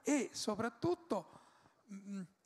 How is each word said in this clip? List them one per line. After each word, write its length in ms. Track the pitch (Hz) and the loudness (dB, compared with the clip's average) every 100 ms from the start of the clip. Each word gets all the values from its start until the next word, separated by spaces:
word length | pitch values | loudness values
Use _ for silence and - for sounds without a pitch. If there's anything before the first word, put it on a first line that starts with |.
e 280 | - 285 - | 2 2 2
soprattutto, 1080 | - - 208 233 - 339 349 - 202 - - - - - _ - | -2 -2 0 -2 0 0 0 0 -2 -2 -14 -20 -20 -20 _ -16
mm, 300 | 196 98 98 87 _ | -12 -8 -8 -8 _